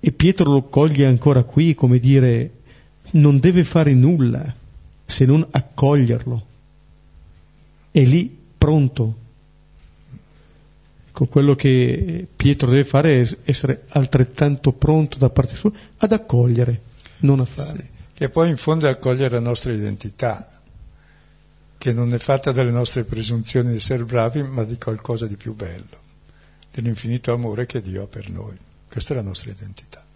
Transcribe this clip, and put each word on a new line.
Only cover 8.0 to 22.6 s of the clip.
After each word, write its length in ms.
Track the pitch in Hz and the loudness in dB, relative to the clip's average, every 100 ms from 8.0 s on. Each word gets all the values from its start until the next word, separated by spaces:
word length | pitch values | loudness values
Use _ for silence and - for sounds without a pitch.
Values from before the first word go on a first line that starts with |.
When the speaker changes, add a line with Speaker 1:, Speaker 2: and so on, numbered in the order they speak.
Speaker 1:
lì, 340 | 127 156 214 - - _ | 4 4 0 -10 -20 _
pronto. 600 | - 156 135 - 110 110 - _ _ _ _ - - _ _ - _ _ _ _ _ _ _ _ - | 2 4 0 -2 -6 -6 -16 _ _ _ _ -20 -20 _ _ -20 _ _ _ _ _ _ _ _ -20
Ecco, 180 | - 127 | -4 0
quello 280 | - 143 | 2 2
che 720 | 135 139 127 123 135 185 170 185 | 2 4 2 2 -2 -4 -8 -12
Pietro 360 | _ 139 143 127 | _ 0 2 2
deve 140 | 131 | 2
fare 380 | 139 139 160 135 | 2 2 4 2
è 140 | 117 - | 2 -4
essere 400 | - 139 139 135 - | -4 -4 -2 -4 -4
altrettanto 840 | - 131 135 127 - 147 139 - | -2 0 2 0 2 0 0 -2
pronto 460 | 123 - 156 156 - | 0 2 2 0 0
da 100 | 127 | 0
parte 280 | - 131 - | 2 -2 0
sua 140 | 214 - - - | -4 -4 -20 -4
ad 120 | 214 | -2
accogliere, 680 | 214 220 123 123 117 123 120 - - - - | -2 0 0 2 2 0 -2 -8 -20 -20 -2
non 220 | 143 139 | 2 2
a 40 | |
fare. 340 | 127 - - - | 0 -6 -12 -12
Speaker 2:
Sì, 100 | - - - | -16 -20 -20
che 160 | - 139 | -8 -4
poi 180 | 165 170 | 0 0
in 80 | 143 | 0
fondo 300 | - 160 151 | -2 0 0
è 40 | |
accogliere 440 | 135 131 127 135 | 0 -2 0 0
la 60 | 120 | -2
nostra 320 | 117 120 - | -2 -4 -4
identità, 880 | 110 104 101 104 - 123 98 - _ _ - - _ _ _ _ _ _ _ _ _ | -6 -6 -8 -12 -6 -6 -6 -14 _ _ -20 -20 _ _ _ _ _ _ _ _ _
che 160 | - | -4
non 220 | 117 120 | -2 -2
è 40 | 120 | -2
fatta 320 | - 135 135 | -2 -2 0
dalle 200 | 131 | -2